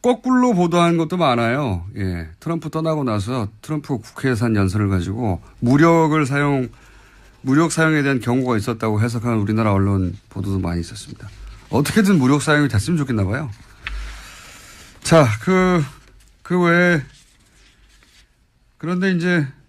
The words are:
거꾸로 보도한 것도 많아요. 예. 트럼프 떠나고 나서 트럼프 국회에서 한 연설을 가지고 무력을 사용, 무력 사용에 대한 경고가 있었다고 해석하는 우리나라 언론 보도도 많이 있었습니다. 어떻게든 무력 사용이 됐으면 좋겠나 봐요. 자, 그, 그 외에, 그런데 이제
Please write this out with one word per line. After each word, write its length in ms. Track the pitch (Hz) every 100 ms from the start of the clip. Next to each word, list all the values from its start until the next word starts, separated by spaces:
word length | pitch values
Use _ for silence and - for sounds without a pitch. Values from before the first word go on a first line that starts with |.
거꾸로 540 | 247 247 254 254 247
보도한 420 | 185 175 175 170 170
것도 200 | 160 180
많아요. 680 | 156 120 117 127 139 90 90 104
예. 320 | 95 87 80 82
트럼프 320 | - 165 156
떠나고 320 | 160 160 156
나서 460 | 131 107 98 127 104 -
트럼프 360 | - 156 - 131
국회에서 460 | - - 135 117
한 100 | 120
연설을 340 | 107 95 101 101
가지고 540 | 95 85 104 117 87 - -
무력을 680 | 120 139 165 165 160 156
사용, 440 | 139 143 143 139 127 - - - - - - _
무력 320 | 131 139 165
사용에 300 | - 160 156
대한 180 | 139 131
경고가 360 | 113 123 127 113
있었다고 420 | 101 113 110 107
해석하는 360 | 120 117 117 113
우리나라 340 | 101 107 110
언론 440 | 98 98 98 92 - _
보도도 320 | - 95 95
많이 200 | 90 87
있었습니다. 480 | 82 107 - - - - - - -
어떻게든 460 | 123 147 214 196 190
무력 240 | 127 147
사용이 260 | 143 147 147
됐으면 280 | 107 110 170
좋겠나 280 | 135 113
봐요. 260 | 95 120 147 98 - - - - - - - - - - - - - -
자, 240 | - 165 131 104
그, 400 | - 185 185 180 135 - - - _ _
그 180 | - 180
외에, 400 | 175 170 180 165 131 - _ _ _ _ _ _ _ _ _ _ _ _ _ _ _ _
그런데 360 | 160 180 190
이제 340 | 180 175 175 139 -